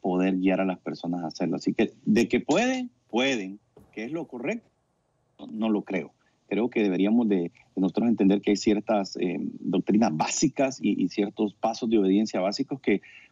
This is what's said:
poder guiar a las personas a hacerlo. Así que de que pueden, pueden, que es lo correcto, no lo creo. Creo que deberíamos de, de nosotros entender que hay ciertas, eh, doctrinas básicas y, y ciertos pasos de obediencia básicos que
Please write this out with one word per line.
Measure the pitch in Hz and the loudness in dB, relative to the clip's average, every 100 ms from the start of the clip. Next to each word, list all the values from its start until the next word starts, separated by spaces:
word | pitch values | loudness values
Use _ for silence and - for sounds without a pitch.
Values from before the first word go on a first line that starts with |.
poder | 95 90 92 92 | -2 0 2 2
guiar | 92 92 | 2 2
a | 95 | 0
las | 90 | -4
personas | - 78 85 87 | -8 -8 -6 -6
a | 82 | -6
hacerlo. | - 85 - | -6 -4 -2
Así | - | -2
que | - 107 - - | 0 -2 -2 0
de | 107 107 | 2 2
que | 123 | 0
pueden, | - 160 247 262 247 - _ | 0 0 2 0 -6 -12 _
pueden, | 220 135 240 95 101 _ _ - | -2 0 -2 -6 -12 _ _ -18
que | - 113 | -12 -8
es | |
lo | 160 147 | -8 -10
correcto, | 123 131 226 - _ _ _ _ _ _ - - | -8 -6 -6 -10 _ _ _ _ _ _ -20 -14
no | 110 110 | -4 -2
lo | 104 | 0
creo. | - 95 73 _ _ _ _ | -2 -6 -6 _ _ _ _
Creo | 101 120 | -2 -2
que | 120 | 0
deberíamos | 104 90 98 117 113 | 0 2 2 4 2
de, | 98 85 - _ - | 2 -2 -8 _ -2
de | |
nosotros | 92 82 117 | -2 2 0
entender | 107 95 101 | 4 4 4
que | 98 | 2
hay | 101 | 0
ciertas, | - 104 - 107 95 - | 2 0 2 0 -2 -4
eh, | 92 87 - - | -4 -4 -6 -6
doctrinas | - 92 - 104 117 107 | -2 -2 2 2 2 0
básicas | - - 147 - 135 135 | -2 0 0 0 -2 0
y, | 104 101 | -2 0
y | 95 | -2
ciertos | - 101 - 107 | -2 -4 -2 -4
pasos | - 113 113 117 | -2 -4 -2 0
de | 113 | 2
obediencia | 95 98 110 98 | 4 4 2 0
básicos | 92 104 139 135 | -2 -2 -4 -4
que | - 196 - - - | -2 -2 -2 -20 -20